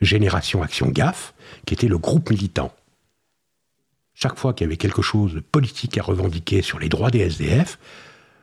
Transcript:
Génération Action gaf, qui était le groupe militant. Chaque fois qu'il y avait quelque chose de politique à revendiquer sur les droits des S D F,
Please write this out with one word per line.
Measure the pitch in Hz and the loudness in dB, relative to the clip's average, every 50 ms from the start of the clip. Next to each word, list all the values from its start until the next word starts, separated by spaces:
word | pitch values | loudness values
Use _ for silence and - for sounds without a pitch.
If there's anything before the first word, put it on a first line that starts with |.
Génération | 104 95 104 107 104 95 92 98 - - - 95 | 2 2 4 4 4 2 2 0 0 0 -2 -2
Action | 80 73 - - 131 131 | -2 -2 -2 -2 0 0
gaf, | 131 139 - 165 185 - - - - _ - - - - - | 2 2 2 0 0 -4 -10 -18 -20 _ -20 -20 -20 -14 -8
qui | - - | -6 -2
était | - 120 117 | 0 0 0
le | 95 82 | 0 0
groupe | - - - 160 160 - | 2 2 2 2 2 2
militant. | 110 95 101 95 - 73 67 67 - _ _ _ _ _ _ _ _ _ _ _ _ _ _ _ _ _ _ _ _ _ _ _ _ _ _ _ _ | 0 0 0 -2 -2 -4 -6 -6 -10 _ _ _ _ _ _ _ _ _ _ _ _ _ _ _ _ _ _ _ _ _ _ _ _ _ _ _ _
Chaque | - - 135 - - | -4 -4 -4 -2 0
fois | - 131 | -2 -2
qu'il | 120 - - | 0 0 -2
y | 80 | -2
avait | 80 | -2
quelque | - - 98 - - | 0 -2 0 0 0
chose | 98 - - 107 101 92 80 | 0 0 2 2 2 0 -2
de | 80 | -4
politique | - _ - 151 135 110 - - - - - 110 | -4 _ 2 2 2 0 -2 -6 -6 -4 -4 -4
à | |
revendiquer | 90 - 95 90 92 98 82 85 82 - 101 95 | -2 -2 -2 0 0 -2 -2 -4 -4 -2 0 0
sur | - - - - | 0 -2 -4 -6
les | 78 80 | -4 -2
droits | - - 110 127 | 0 0 2 2
des | 120 117 | 2 2
S | 95 85 80 73 | 2 0 -2 -2
D | 73 76 113 135 180 | 0 2 2 2 2
F, | - - - - - - - - - - - _ _ _ _ | 0 -4 -12 -20 -20 -20 -20 -20 -20 -20 -20 _ _ _ _